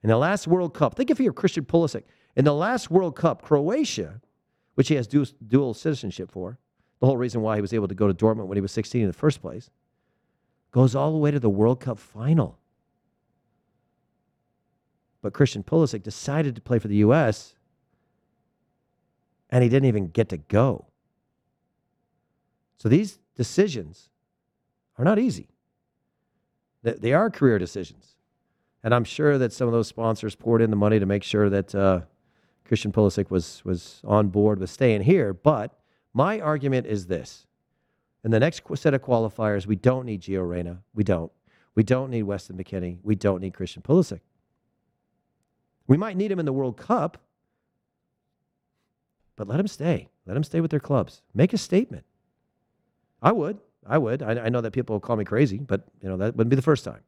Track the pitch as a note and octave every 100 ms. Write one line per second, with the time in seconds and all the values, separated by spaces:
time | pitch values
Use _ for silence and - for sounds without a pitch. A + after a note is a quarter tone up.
0 | G#2+ A2+ D#3 G3+ D#3 F3+ F3 - C3+ -
1 | C4 C4 B3 B2+ G3 - C3+ E3+ D#3+ -
2 | _ _ _ - C#3+ D3 F#3+ B3 - E3+
3 | F3+ - D#3+ B2 - D3 D3+ C4 C#4+ -
4 | D#2 G2+ _ _ _ _ _ - B2+ D3
5 | A2+ C#3+ C3+ _ A2 B2+ C3 A2 D#3+ C#3
6 | G#2 - F2+ F#2+ F2+ B2 _ _ _ _
7 | B2+ C3 B2 A2+ A2 G#2+ G2+ A2+ G2 F#2+
8 | G#2 F2+ A2 A2 F#2+ G2+ G2 - G#2+ B2
9 | G2+ E2+ D3+ - F2 F2+ - _ _ _
10 | _ _ _ _ _ _ _ B2+ C3 C3
11 | C#3+ D#3 D3 C#3+ A2+ G2 A2 B2+ C3 G#2
12 | _ G#2+ B2+ E3 F#2+ - _ _ _ _
13 | _ _ _ _ _ _ _ _ _ _
14 | _ _ _ _ _ _ _ _ _ _
15 | _ _ G#2 - C#3 A2 F#2+ D#3+ D3+ A2
16 | G#2+ - - D3 D3 A2+ - A#2+ G#2+ G2+
17 | G#2 D3 B2+ G#2 - _ _ _ _ _
18 | _ _ _ _ _ _ _ _ _ _
19 | _ _ _ _ _ B2 B2 C3+ C3+ G#2+
20 | F2+ G2 A2 E2+ - G2+ C3 G#2 - _
21 | _ _ _ _ _ _ _ _ _ _
22 | _ _ _ _ _ _ _ _ G#2+ D3
23 | G#3 - _ - A#2 - G3+ B2 D#2 E2
24 | _ _ _ _ _ _ _ _ _ -
25 | C#3+ G#3+ B3 A2 - _ _ _ _ _
26 | _ _ _ _ _ _ _ _ A#2 -
27 | A2+ D3+ A3+ - C3+ G#2+ F2+ G2+ E2+ -
28 | _ _ _ _ _ _ _ _ A#2 A#2+
29 | A2 - D3+ C#3 A#2+ - B2 A#2 G#2+ -
30 | A2+ A2 G#2+ - A#2 A#2 A2+ G#2 G#2 A2
31 | F#2+ G2+ - G#2 G#2 G2 F#2+ G2 F#2+ F#2
32 | E2+ _ _ _ _ _ _ A2+ G#2 G#2
33 | G2+ G#2 G2 F#2 E2+ - F#2+ F2+ - -
34 | G2+ G#2 G#2 G2 G#2+ G2 F#2 - B2+ G#2+
35 | A2 F#3 G#2+ F#2 D3 C3 G#2+ _ _ _
36 | _ A#2 E3 G#3+ D#3 D3+ C3+ B2+ - G#2
37 | F2+ F2 - - _ _ _ _ _ _
38 | _ _ A2+ A2 D3 - - C#3+ D#3+ C3+
39 | C3 A#2+ A2 - G#2+ G2+ F#2+ G#2 B2+ C3
40 | B2+ G2+ F2+ F#2+ F2 F2 E2+ F2+ _ G#2+
41 | G2 F2 E2 _ _ _ _ - G#2 B2+
42 | C3+ A#2 G2+ G2 - F#2 F#2 F#2+ F2+ F2
43 | G2+ G#2 G2+ F2+ F#2+ - F#2 - - E3
44 | E3+ F2+ _ _ _ _ _ _ _ _
45 | _ _ _ _ _ _ _ _ - C#3+
46 | G#3+ F#3 G#3 F#3+ D3+ C3+ C3 A2 - A#3
47 | D#3+ - _ _ _ _ _ _ _ _
48 | _ _ _ _ _ _ _ _ _ _
49 | _ _ _ - G2+ C3+ G3 - E3 A#2
50 | - _ - A#2 D3+ E3 E3 D3+ - C3+
51 | F#2 - _ G2 F3+ A3 - F3+ B3+ B2+
52 | _ _ _ _ _ _ _ _ _ _
53 | _ _ D3 A3+ D3 G3+ _ _ - D3
54 | A#2 C3+ A2 A#2 A2+ B2 A2+ B2+ A#2+ G#2+
55 | - A2+ G2 G#2+ C#3+ G2 C#3 G2 _ _
56 | F#2+ F#2 G#2 A2+ A2+ C3+ C#3+ C#3+ - G#1